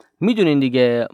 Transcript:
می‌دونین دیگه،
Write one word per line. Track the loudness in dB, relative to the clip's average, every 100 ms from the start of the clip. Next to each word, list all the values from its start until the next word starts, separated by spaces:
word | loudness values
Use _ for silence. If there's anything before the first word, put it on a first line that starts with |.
| _ -6
می‌دونین | -2 0 0 0
دیگه، | 0 2 0 0 -4